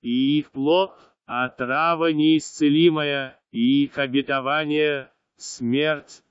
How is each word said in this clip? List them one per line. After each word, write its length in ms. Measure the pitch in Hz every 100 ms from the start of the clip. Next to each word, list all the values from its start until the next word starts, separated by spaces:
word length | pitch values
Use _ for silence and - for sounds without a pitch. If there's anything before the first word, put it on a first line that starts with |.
и 380 | 120 123 135 151
их 100 | 143
плод 440 | 135 139 175 190 - - _ _
отрава 840 | 120 127 - 123 135 165 165 165
неисцелимая, 1300 | 156 151 160 - - 151 147 170 156 147 143 131 - _
и 320 | 113 120 139
их 160 | 143 -
обетование — 1120 | 139 131 135 139 131 151 151 151 151 143 131 _ _ _
смерть. 880 | - - 120 131 151 151 - - _